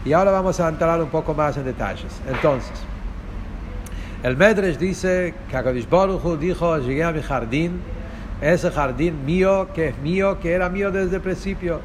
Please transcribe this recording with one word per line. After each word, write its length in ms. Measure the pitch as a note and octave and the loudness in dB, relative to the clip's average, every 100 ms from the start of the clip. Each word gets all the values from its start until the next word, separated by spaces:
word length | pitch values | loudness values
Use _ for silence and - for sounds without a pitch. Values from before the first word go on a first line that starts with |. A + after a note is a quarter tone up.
Y 100 | C3 | 4
ahora 160 | D#3 G3 | 6 6
vamos 300 | F#3+ F#3 F3 | 4 2 2
a 100 | E3 | 0
entrar 320 | D#3+ E3 E3 | 2 2 2
un 80 | D#3 | 2
poco 240 | D#3+ D#3 | -2 -2
más 240 | D3+ D3+ C3+ | 0 0 0
en 80 | C3 | -4
detalles. 560 | A#2 G#2+ F2+ - - C3+ | -4 -4 -4 -8 -8 -6
Entonces, 440 | B2+ D#3 C3 - - - - - - - - - - - - - - - - | 0 2 2 -2 -8 -8 -8 -8 -8 -8 -8 -8 -10 -8 -8 -8 -8 -8 -4
el 160 | B2+ C3 | -2 4
Medrash 400 | G3 G#3 G3 C#3 | 6 6 2 0
dice 560 | F#3 F3+ F#3 F#3 F3+ D#3 - | -2 0 0 0 0 -6 -6
que 80 | C3 | -2
Hakadosh 320 | B2+ B2+ A#2 | 0 -2 2
Baruj 340 | E3 F#3+ F#3 | 4 4 2
Hu 140 | D3+ D#3+ | -2 0
dijo, 400 | E3+ E3+ E3+ D#3+ | -2 0 2 2
"Llegué 260 | B2 C3+ | 0 0
a 80 | E3 | 0
mi 120 | D#3 | -2
jardín, 580 | - C3 A2+ C3+ E3+ F3+ - - - - - - | -2 -2 0 0 0 -2 -8 -8 -8 -10 -10 -2
ese 280 | C#3+ E3+ F3 | 2 4 2
jardín 560 | C#3+ C3+ B2 E3+ D3+ C3+ | 0 0 2 0 0 0
mío, 440 | F3+ F#3+ G3 F#3+ | 2 4 2 0
que 140 | - D#3 | -2 -2
es 100 | A#2+ | -2
mío, 380 | C#3+ F#3 G3 F#3 | -2 2 2 0
que 120 | E3+ | 0
era 180 | F3+ F3+ | 0 0
mío 220 | F#3 G3+ | 0 0
desde 240 | F#3+ F#3 F#3 | 0 0 -2
el 60 | |
principio". 560 | F#3 F3+ G3 G3 F3 D#3 | -2 -4 -4 -4 -4 -4